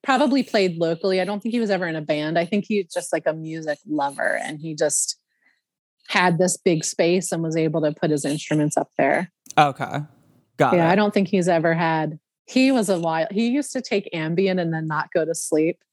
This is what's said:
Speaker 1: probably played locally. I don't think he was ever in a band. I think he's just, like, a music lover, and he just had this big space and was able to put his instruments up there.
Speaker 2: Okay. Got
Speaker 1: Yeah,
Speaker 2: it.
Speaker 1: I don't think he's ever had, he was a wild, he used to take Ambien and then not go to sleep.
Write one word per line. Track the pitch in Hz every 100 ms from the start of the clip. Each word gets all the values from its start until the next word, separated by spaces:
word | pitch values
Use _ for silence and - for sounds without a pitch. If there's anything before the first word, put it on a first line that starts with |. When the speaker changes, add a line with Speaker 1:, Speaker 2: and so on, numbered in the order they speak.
| -
Speaker 1:
probably | 262 285 269
played | - 226 185 165
locally. | 165 165 196 190
I |
don't | 185 202
think | 226
he | 240
was | 220
ever | 190 175
in | 160
a |
band. | 151 151 151 170
I | 170
think | 208 -
he's | 208 185
just, | 180 -
like, | 160 160
a |
music | 160 160 160 156 147 -
lover, | 151 143 139 - -
and | - 151
he | 160 156
just | 156 - - - _ _ _ _ _ _ _ _ -
had | 208 180 170
this | 180 -
big | 190 160
space | - - 170 180 -
and | 175
was | 165 160
able | 160 160
to | 151
put | 147 165
his | 151 139
instruments | 151 - 156 151 -
up | - -
there. | 147 147 185 _ - -
Speaker 2:
Okay. | 147 135 139 143 147 _ _ _ _ -
Got | 135 180
Speaker 1:
Yeah, | 165
Speaker 2:
it. |
Speaker 1:
I | 190
don't | 208
think | 208 190
he's | 196 175
ever | 170 165
had, | 165 165 160 156 156 _ _ -
he | 262 262
was | 262 202
a | 185
wild, | 165 160 160
he | 196 233
used | 269 277
to | 262
take | 240 202 -
Ambien | 170 156 170 196 185
and | 170
then | 160 160
not | 156 147
go | 175
to | 160
sleep. | 165 - 156 160 - _